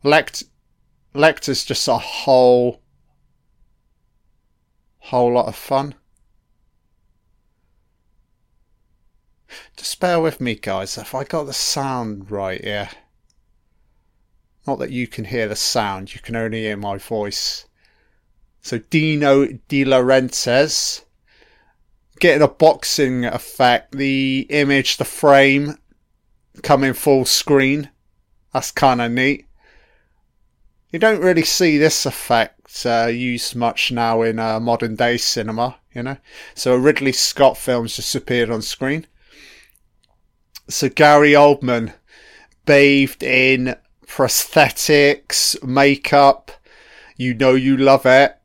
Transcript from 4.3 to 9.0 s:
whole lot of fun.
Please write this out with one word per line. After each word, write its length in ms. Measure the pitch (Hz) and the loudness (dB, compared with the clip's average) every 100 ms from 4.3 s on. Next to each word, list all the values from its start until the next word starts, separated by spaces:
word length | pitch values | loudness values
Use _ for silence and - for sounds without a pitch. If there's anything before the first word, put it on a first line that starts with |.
| _ _ _ _ _ _ _ | _ _ _ _ _ _ _
whole 380 | - 127 120 | -6 -2 0
lot 100 | 123 | 0
of 100 | 113 | -2
fun. 400 | 110 - 135 143 - _ _ _ _ _ _ _ _ _ _ _ _ _ _ _ _ _ _ _ _ _ _ _ _ _ _ _ _ _ _ | -8 -6 -4 -4 -14 _ _ _ _ _ _ _ _ _ _ _ _ _ _ _ _ _ _ _ _ _ _ _ _ _ _ _ _ _ _